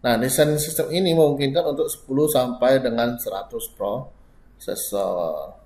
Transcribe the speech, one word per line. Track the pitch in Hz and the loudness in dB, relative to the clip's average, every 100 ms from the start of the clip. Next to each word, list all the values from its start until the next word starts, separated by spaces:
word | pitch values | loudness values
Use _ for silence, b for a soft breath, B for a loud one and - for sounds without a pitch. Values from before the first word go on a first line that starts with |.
Nah, | 123 113 | 2 2
desain | 127 131 151 151 | 2 2 2 2
sistem | 151 - - | -2 -4 -2
ini | 170 185 165 | 0 2 4
memungkinkan | 151 139 139 147 | 4 4 0 0
untuk | 160 143 156 | -2 -2 -4
sepuluh | - - 135 151 | -6 -4 0 2
sampai | 147 127 120 123 135 | 2 0 0 2 4
dengan | 123 117 120 123 | 2 0 -2 -2
seratus | - 98 - 117 - | -6 -8 -8 -10 -10
prosesor. | - 101 113 139 - - - - - - - - 101 95 90 85 76 69 - | -6 -4 -4 -8 -18 -20 -20 -20 -16 -10 -8 -6 -4 -2 -2 -2 -4 -8 -16